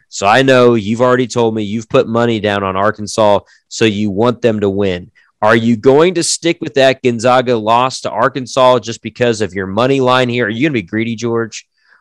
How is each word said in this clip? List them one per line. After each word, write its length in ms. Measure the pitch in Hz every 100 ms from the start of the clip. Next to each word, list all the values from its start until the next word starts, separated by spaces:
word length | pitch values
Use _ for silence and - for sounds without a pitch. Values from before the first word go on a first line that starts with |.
| _
So 160 | - 98
I 160 | 120
know 320 | 135 127 123
you've 260 | 117 98 113
already 280 | 127 127 123
told 260 | 120 113
me 80 | 110
you've 260 | 104 113 110
put 180 | 135 -
money 320 | 113 120 113
down 260 | 104 101
on 120 | 98 95
Arkansas, 640 | 104 107 104 - 107 98 - _ _
so 180 | - 113
you 240 | 101 107
want 320 | 95 120 117
them 180 | 120 107
to 80 | 101
win. 420 | 98 101 90 87 _ _ _
Are 120 | 107
you 220 | 117 113 113
going 380 | 131 139 175
to 100 | 170
stick 340 | 165 - 165 170
with 140 | -
that 280 | - 131 127
Gonzaga 540 | 123 117 123 127 123 120
loss 440 | 107 117 131 -
to 100 | -
Arkansas 720 | 104 127 135 120 - 127 127
just 220 | 107 113
because 400 | 113 - 123 107
of 120 | 101
your 120 | 92 95
money 340 | 101 127 139
line 280 | 127 127 127
here? 180 | 120 107
Are 20 |
you 180 | 113 156
gonna 60 |
be 100 | 127
greedy, 320 | 85 110 113
George? 540 | 113 117 117 113 - _ _ _ _